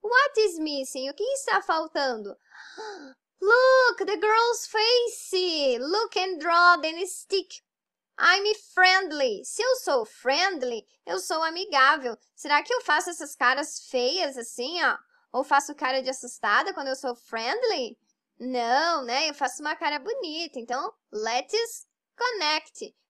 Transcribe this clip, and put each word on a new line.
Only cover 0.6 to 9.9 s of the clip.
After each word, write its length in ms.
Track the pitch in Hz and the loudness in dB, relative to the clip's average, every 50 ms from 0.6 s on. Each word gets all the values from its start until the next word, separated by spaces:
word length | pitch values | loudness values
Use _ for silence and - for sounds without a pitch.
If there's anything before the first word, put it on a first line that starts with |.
| 311 302 294 277 262 - - 262 262 277 | -6 -4 -4 -6 -6 -6 -6 -8 -8 -6
O 40 | 294 | -6
que 100 | - 415 | -4 -4
está 380 | 523 554 523 - 466 440 392 | -4 -4 -4 -2 0 0 0
faltando? 760 | 370 - 330 320 320 311 - 311 277 262 233 220 202 202 - _ _ _ - - - - - | 0 0 -2 -2 -2 -4 -2 -2 -2 -2 -2 -4 -8 -12 -14 _ _ _ -20 -20 -20 -18 -16
<gasps> 400 | - 440 427 403 330 285 262 262 _ _ _ _ - | -14 -14 -12 -12 -14 -16 -18 -20 _ _ _ _ 0
Look, 640 | 381 415 466 508 508 523 523 523 508 480 - - 349 | 4 6 6 8 8 8 8 8 6 4 2 0 -2
the 120 | 381 415 | -2 -2
girl's 500 | 311 415 427 440 453 466 480 453 - - | 0 2 2 4 4 4 2 0 -2 -4
face. 1120 | - - 440 427 466 494 480 480 453 - - - - 381 370 370 359 320 302 285 262 240 233 | -4 -2 0 2 4 4 2 2 0 -6 -10 -10 -4 -4 -2 -2 -2 -2 0 0 0 0 0
Look 380 | 262 302 381 427 453 381 - | -2 -2 -2 -2 -2 -2 -2
and 200 | 381 370 381 370 | -4 -4 -4 -4
draw, 400 | 302 311 349 330 349 349 349 349 320 | -4 0 2 4 6 8 8 6 6
then 260 | 285 320 330 339 381 | 2 -4 -6 -6 -8
stick. 560 | 370 - - - - 392 381 370 - - - _ _ _ _ _ _ _ _ _ _ _ - | -8 -8 -12 -8 -4 -2 -2 -4 -4 -14 -20 _ _ _ _ _ _ _ _ _ _ _ 2
I'm 340 | - 339 370 403 403 415 427 - - - - | 4 4 4 4 2 -2 -2 -4 -6 -4 2
friendly. 680 | 370 370 370 370 381 392 311 302 294 269 240 202 - 254 | 4 6 6 6 4 0 -2 -2 -2 -2 -2 -2 -4 -8
Se 200 | - - - 466 | -10 -6 -2 0
eu 120 | 523 508 | 0 0
sou 280 | 508 - - | 0 0 0